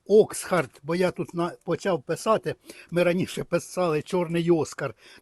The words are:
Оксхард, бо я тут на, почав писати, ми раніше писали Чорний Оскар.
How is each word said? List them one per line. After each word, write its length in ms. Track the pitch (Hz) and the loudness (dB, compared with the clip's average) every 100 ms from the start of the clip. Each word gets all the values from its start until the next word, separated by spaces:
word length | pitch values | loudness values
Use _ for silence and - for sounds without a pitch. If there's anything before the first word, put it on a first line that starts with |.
| - | 4
Оксхард, 720 | 214 190 - - 180 - - | 6 6 0 -2 0 0 -6
бо 120 | 143 175 | -4 0
я 160 | 180 | 0
тут 220 | - 151 | -2 -6
на, 160 | 170 175 - | -4 -4 -6
почав 380 | - 160 202 165 | -6 -4 -2 -2
писати, 540 | - 156 226 214 156 127 - - - | -4 -4 0 0 0 -10 -12 -20 -4
ми 120 | 170 | 0
раніше 400 | 175 180 - - | 2 2 -2 -6
писали 580 | - 170 - - 175 151 | -2 -4 -2 -2 0 -2
Чорний 500 | - 180 165 170 170 | -2 -2 -2 0 2
Оскар. 440 | 165 131 - 139 - - - | 2 0 -6 -10 -10 -20 -12